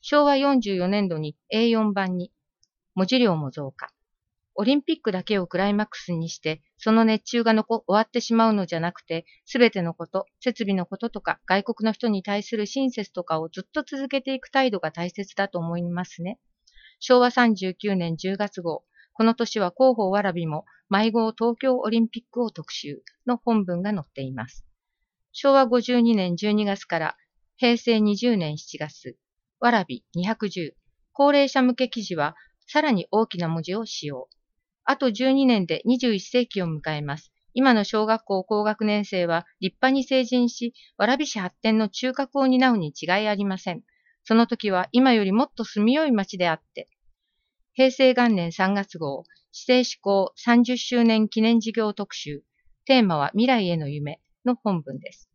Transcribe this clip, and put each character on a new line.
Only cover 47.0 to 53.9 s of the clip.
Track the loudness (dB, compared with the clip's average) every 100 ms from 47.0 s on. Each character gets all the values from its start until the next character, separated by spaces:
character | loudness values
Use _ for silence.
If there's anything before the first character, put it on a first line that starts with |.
| _ _ _ _ _ _ _
平 | 2 2
成 | 6 4
元 | 4 2 2
年 | -2
三 | -2 0 0
月 | -4 -8
号、 | -8 -8 -14 _ _
市 | -16
政 | 2 2
施 | 2 -4
行 | 0 0 0 -4
三 | 2 4
十 | 4 -2
周 | -2 2
年 | 4 2 0
記 | 0
念 | 2 2
事 | 0
業 | -2 -4
特 | -4 -10 -10
集、 | -12 -14 _ _ _ _ 2
テ | 4
ー |
マ | 4 2
は | 0
未 | 0 2
来 | 2 2
へ | -2
の |
夢 | -4